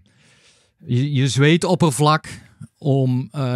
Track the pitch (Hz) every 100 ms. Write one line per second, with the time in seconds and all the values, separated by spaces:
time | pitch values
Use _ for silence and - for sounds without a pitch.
0 | - _ _ _ _ _ _ _ - 120
1 | 147 135 135 127 147 170 185 175 165 123
2 | 151 156 - - - - - _ 147 135
3 | 127 123 135 147 131